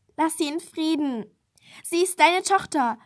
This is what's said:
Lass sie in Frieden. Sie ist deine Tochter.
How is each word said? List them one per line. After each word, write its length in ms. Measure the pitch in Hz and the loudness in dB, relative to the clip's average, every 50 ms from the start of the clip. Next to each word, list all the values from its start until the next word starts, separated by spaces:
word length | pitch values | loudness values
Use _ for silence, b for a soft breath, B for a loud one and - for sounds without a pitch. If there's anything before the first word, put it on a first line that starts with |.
| _ _ _ | _ _ _
Lass 220 | - 320 320 - - | -2 0 0 0 -2
sie 100 | 311 285 | -2 -2
in 120 | 302 349 | -4 -6
Frieden. 680 | - - - 330 311 320 330 294 294 277 247 220 - - _ _ _ _ B B B B B B | -8 -8 -6 -4 -2 0 0 0 0 -2 -2 -4 -8 -10 _ _ _ _ B B B B B B
Sie 200 | - - 339 339 | -8 -4 0 0
ist 160 | 370 370 - - | 0 0 2 4
deine 240 | 311 330 359 370 | 4 4 4 2
Tochter. 560 | 359 - 392 381 - - - 294 254 233 226 b b | 2 0 0 0 0 -2 -2 0 0 0 -2 b b